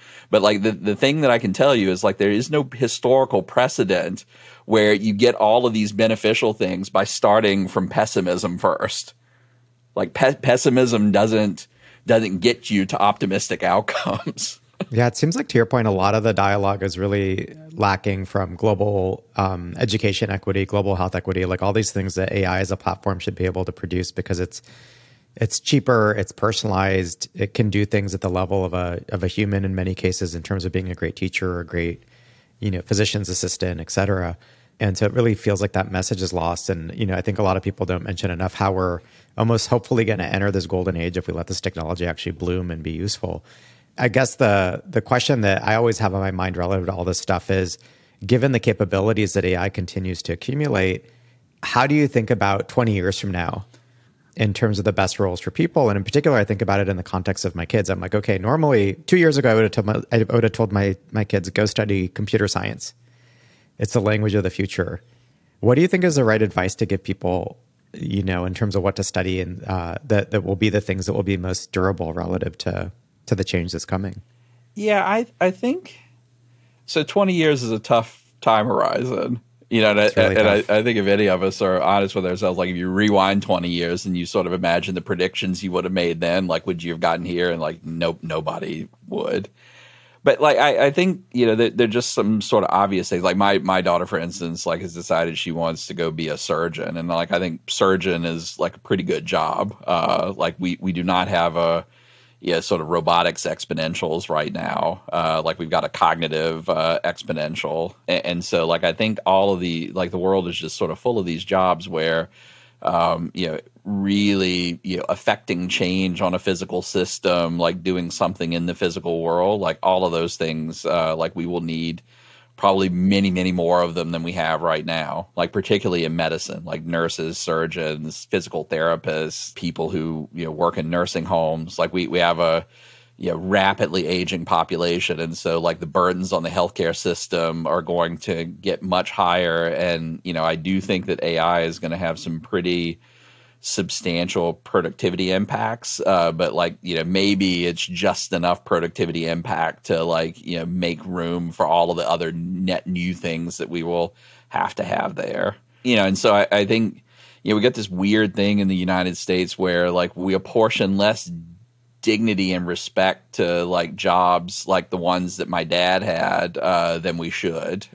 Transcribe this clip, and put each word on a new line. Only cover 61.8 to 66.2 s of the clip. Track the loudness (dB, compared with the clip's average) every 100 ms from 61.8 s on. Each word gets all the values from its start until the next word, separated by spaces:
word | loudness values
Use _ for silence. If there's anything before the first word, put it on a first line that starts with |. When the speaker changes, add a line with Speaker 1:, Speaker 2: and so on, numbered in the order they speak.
| 0 0 0
Speaker 2:
computer | -4 0 2 2
science. | 0 -4 -6 -12 -16 _ _ _ _ _ _ _ -6
It's | -2
the | 0
language | 2 2 2
of | 0
the | 0
future.'" | -2 -4 -2 -4 -6 _ _ _ _ _ -2
What | 2 4
do |
you | 4
think | 4
is | 2
the | 4